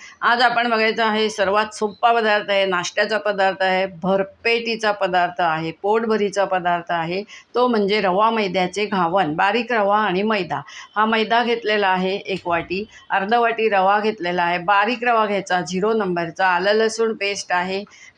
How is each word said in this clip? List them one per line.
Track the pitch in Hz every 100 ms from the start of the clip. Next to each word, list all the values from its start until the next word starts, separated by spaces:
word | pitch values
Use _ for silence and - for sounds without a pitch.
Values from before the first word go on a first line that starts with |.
| - -
आज | 208 240
आपण | 247 233 240
बघायचं | 220 220 220
आहे, | 220 214 214
सर्वात | 214 190 208 220
सोपा | - 214 190 240
पदार्थ | 233 214 208 196
आहे, | 196 196
नाश्त्याचा | 180 170 - 208 214
पदार्थ | 208 196 190 185
आहे, | 190 185 190
भरपेटीचा | 175 185 196 196 - 226 233 226 226 220
पदार्थ | 202 190 180 175 180
आहे, | 170 160 160
पोटभरीचा | 160 196 220 226 214 202 196
पदार्थ | 185 185 175 175 165
आहे, | 170 165 185 214 - -
तो | 233 254
म्हणजे | 226 196 214
रवा | 196 180 220
मैद्याचे | 226 196 185 180 196 208
घावन. | 202 170 190 160
बारीक | 160 196 226 233
रवा | 233 196 208
आणि | 214 175
मैदा. | 214 214 165 143 - - - 208
हा | 214
मैदा | 220 208 226
घेतलेला | 240 233 208 214 196
आहे | 185 185 196
एक | - 185 175
वाटी, | 170 156 185 214 - -
अर्ध | 190 190
वाटी | 240 233 226 220
रवा | 202 185 208
घेतलेला | 214 214 175 180
आहे, | 175 175
बारीक | 175 202 208 240
रवा | 240 233 214
घ्यायचा, | 202 190 180
झिरो | 170 185 208
नंबरचा. | 226 190 175 165 160 185
आलं | 180 190
लसूण | 214 220 220 226
पेस्ट | 214 202 196 -
आहे, | 180 185 190 208 - -